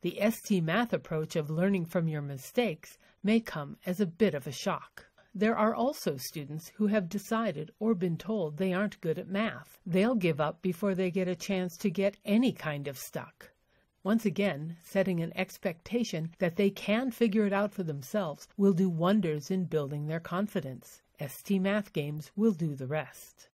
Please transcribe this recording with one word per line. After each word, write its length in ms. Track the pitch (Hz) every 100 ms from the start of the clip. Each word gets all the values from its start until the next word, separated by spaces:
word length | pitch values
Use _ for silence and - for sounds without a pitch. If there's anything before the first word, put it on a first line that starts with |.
the 200 | 170 -
S 200 | 208 226
T 200 | - 196
Math 320 | 160 185 240
approach 420 | 165 - 160 156 170
of 140 | 147
learning 360 | 156 190 196 165
from 220 | 185 165
your 140 | 151
mistakes 760 | 143 139 - - 190 156 - - _ _
may 160 | 190 226
come 380 | 226 - 143 147 -
as 140 | 180
a 60 | 196
bit 280 | 165 208
of 140 | 147 135
a 40 |
shock. 560 | 131 - 160 - - - _ _ 190
There 220 | 214 226
are 160 | 214
also 420 | - 240 294 - 139
students 560 | - - 143 151 - -
who 120 | 208
have 220 | 214 175
decided 640 | 202 - 226 226 147 156 -
or 160 | 214 220
been 220 | 214 -
told 380 | - 220 160 151
they 160 | 190
aren't 300 | 180 208 -
good 160 | 170 156
at 100 | 156
math. 520 | 185 220 131 - - -
They'll 300 | 180 214 247
give 240 | 175 147
up 220 | 151 -
before 320 | 185 175 208
they 160 | 185 185
get 180 | 175 180
a 80 | 180
chance 400 | - 190 180 -
to 120 | 208
get 280 | 175 196 202
any 280 | - 208 254
kind 360 | - 156 147 143
of 100 | 135
stuck. 540 | - 156 120 _ - _ _ _ _ _
Once 220 | 185 220 214
again, 500 | 170 196 147 156 170
setting 380 | - 196 190 175
an 100 | 165 -
expectation 1000 | 185 - - 170 - 233 226 170 160 -
that 200 | 180 170
they 120 | 202
can 400 | 196 - 214 262
figure 380 | 233 233 202 202
it 60 |
out 180 | 196 202
for 100 | -
themselves 680 | 175 143 131 - 160 147 - -
will 160 | 196
do 160 | 175 190
wonders 600 | 165 170 214 175 151 147
in 140 | 190
building 420 | 175 165 139 147 151
their 140 | 160
confidence. 800 | 165 175 208 196 135 131 - - _ _
S 220 | 143 -
T 160 | - 196
Math 360 | 185 208 202
games 360 | - 143 147 151 -
will 160 | 226
do 240 | 175 160 139
the 100 | 131
rest. 600 | 151 139 - - _ -